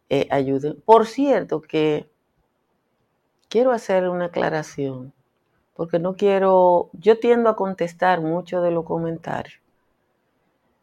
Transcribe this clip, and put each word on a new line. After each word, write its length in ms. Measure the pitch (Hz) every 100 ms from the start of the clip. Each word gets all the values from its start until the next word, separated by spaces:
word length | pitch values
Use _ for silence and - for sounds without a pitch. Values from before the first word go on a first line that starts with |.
| _
eh, 180 | 135 -
ayuden". 520 | 143 135 135 147 -
Por 240 | - 226 220
cierto 560 | - 277 208 - 156
que 480 | - 156 156 151 - _ _ _ _ _ _ _ _ _ _ _ _ _ _
quiero 240 | 214 262
hacer 380 | 226 - 185 180
una 160 | 180 175
aclaración, 880 | 175 165 160 156 - 135 127 135 _ _ _ _ _ _
porque 260 | - 165 170
no 160 | 180 185
quiero, 760 | 202 196 190 185 180 175 -
yo 240 | - 208 226
tiendo 280 | 240 240 226
a 60 | 220
contestar 640 | 190 185 170 170 185 175
mucho 420 | 160 175 175 180
de 100 | 175
los 120 | 170
comentarios, 800 | 165 165 165 165 151 147 - - _ _ _ _ _ _ _ _ _ _ _ _